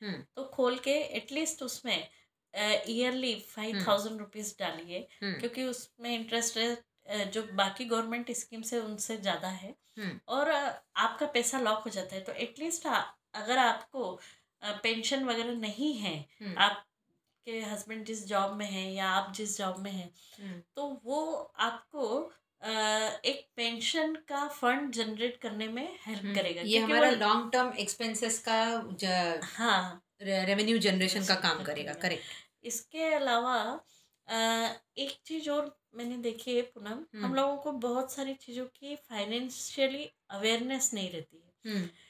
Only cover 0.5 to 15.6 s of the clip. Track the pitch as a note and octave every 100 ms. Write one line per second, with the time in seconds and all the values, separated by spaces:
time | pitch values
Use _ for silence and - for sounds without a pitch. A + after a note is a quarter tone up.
0.5 | - B3 B3+ C4+ D4 C#4+ A3+ - C#4 D#4+
1.5 | - B3+ - A#3+ E3+ - _ _ _ _
2.5 | F#3+ G#3 G#3+ - A#3 B3 B3+ B3+ G#3+ -
3.5 | G#3+ G#3+ G3+ F#3 G3+ A3 A3 G3+ G#3+ G3+
4.5 | - F3 D#3+ E3+ F3+ - - G3+ D#3+ A#3+
5.5 | B3 B3+ A#3 - - A#3+ A#3 A3+ A#3 A#3
6.5 | A3 A#3 A#3 - _ - G#3 G3 A3 G#3+
7.5 | F#3+ G3 G3 A#3+ A3+ A3+ A#3+ A#3+ A#3 -
8.5 | A3+ A3+ A#3+ G#3+ G#3 - A3 G3 E3+ F#3
9.5 | F#3+ G3 - _ A3 F#3+ - - C4 D4+
10.5 | C#4+ C#4+ - - F#3+ A3+ - D4 A#3+ A#3
11.5 | C4 A3 G#3+ A3 G3 F#3 F#3+ F#3+ - A#3
12.5 | - E4 E4 D#4 G#3 - - _ G#3+ G#3+
13.5 | C4 A#3 - - C4+ F#3+ F#3 - - _
14.5 | _ G#3 G3+ A3+ A3+ A3+ C4+ C4 A3+ A#3
15.5 | A#3+